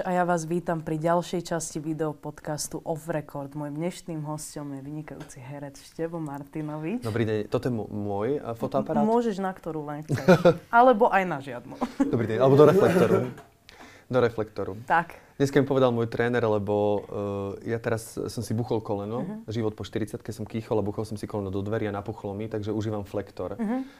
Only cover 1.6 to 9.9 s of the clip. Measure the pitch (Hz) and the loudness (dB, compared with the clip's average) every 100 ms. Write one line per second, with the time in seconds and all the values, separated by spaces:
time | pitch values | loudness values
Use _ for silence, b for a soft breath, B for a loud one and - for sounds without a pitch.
1.6 | - 160 151 156 156 147 151 147 - 151 | -4 -6 -6 -4 -4 -4 -10 -10 -6 -6
2.6 | - 160 - 156 160 156 147 147 139 151 | -6 -8 -6 -6 -4 -6 -6 -10 -8 -8
3.6 | 147 147 175 - - 160 151 151 - 151 | -6 -4 -6 -6 -10 -8 -6 -8 -10 -12
4.6 | 143 139 139 151 151 151 156 139 123 143 | -10 -10 -10 -12 -12 -14 -16 -16 -14 -12
5.6 | 143 139 - - 165 170 151 139 143 156 | -12 -14 -14 -6 -6 -4 -6 -8 -8 -8
6.6 | 151 151 156 240 117 113 110 107 104 127 | -6 -6 -4 -4 -2 0 0 0 0 -2
7.6 | 135 113 104 104 101 101 113 147 117 113 | 0 -2 -4 -4 -2 -2 0 -2 -4 -6
8.6 | 135 139 - 214 214 233 233 190 190 190 | -2 0 0 2 4 2 0 -2 -4 -6
9.6 | 170 156 147 | -8 -8 -8